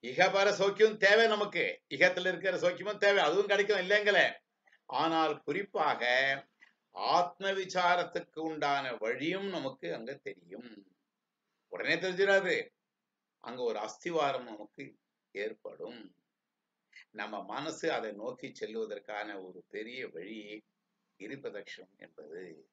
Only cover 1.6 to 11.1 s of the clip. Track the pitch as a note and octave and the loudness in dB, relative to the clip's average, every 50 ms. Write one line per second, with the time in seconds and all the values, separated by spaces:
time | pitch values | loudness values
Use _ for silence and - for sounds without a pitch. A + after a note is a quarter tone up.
1.6 | C3 F#2+ - - _ _ D3+ C#3+ F3 F3+ F3+ F3+ F3+ F#3 F3+ E3 F3 G3 F3+ E3 | -2 -2 -2 -6 _ _ 2 4 4 4 4 4 -2 -2 -2 -2 -2 -2 -2 2
2.6 | - - - - F#3 G#3 G#3+ - G3+ G3+ G3+ G3 E3+ D3+ D#3+ F#3+ G#3 G3+ G3+ G3+ | 2 0 0 0 -6 -6 -4 2 4 4 6 6 4 4 4 2 2 2 2 2
3.6 | G3+ G3+ G#3+ F#3+ F3+ F#3 G3+ G#3 G#3 G#3 G3 F3 D3 A#2+ A2+ - _ _ _ _ | 4 2 2 0 2 2 2 4 4 4 6 6 4 4 2 -4 _ _ _ _
4.6 | _ _ _ _ _ _ C3 B2+ D3+ E3 E3 D#3+ D#3+ D#3 D3+ C#3+ _ - D3 F#3 | _ _ _ _ _ _ -2 0 2 2 4 4 2 2 0 -4 _ -4 -4 -4
5.6 | G3+ - _ G#3 D#3 D3 B2+ A#2 A#2 B2 B2 B2+ C3+ C#3 C3+ C#3 C3+ _ _ _ | -4 -4 _ 0 2 2 2 2 2 2 4 4 4 2 0 -2 -6 _ _ _
6.6 | - _ _ _ _ _ _ F#2 G2 A#2+ D3+ F3 F3+ F3 - _ F#3+ G3 G3 F#3+ | -20 _ _ _ _ _ _ -6 0 2 4 4 4 2 -2 _ -4 -2 -2 -2
7.6 | F#3 - - F3+ F3+ F3 F3+ F3 E3+ - - F3 E3+ _ _ D#3 D#3+ D#3+ D#3 D3+ | -4 -2 0 2 4 4 4 4 2 -2 -4 -8 -8 _ _ -8 -6 -6 -4 -2
8.6 | D3 C#3+ C#3+ C#3 C3+ C3 A#2+ G#2+ G#2+ A2+ A#2 - C3+ E3 F3+ G3 G3 G3 F#3+ D#3+ | 0 0 2 0 0 -4 -6 -4 -2 -4 -2 -2 -2 -4 -4 -2 -4 -4 -6 -4
9.6 | C3+ C3+ C3 - - E3+ D#3+ B2+ A2+ A#2 C#3+ - _ - G2 F2+ E2+ E2+ F#2 A2 | -6 -6 -8 -8 -8 -8 -8 -8 -8 -10 -12 -12 _ -14 -14 -14 _ -18 -18 -16
10.6 | B2 A#2+ G#2+ G2+ G2 _ _ _ _ _ | -16 -16 -18 -20 -20 _ _ _ _ _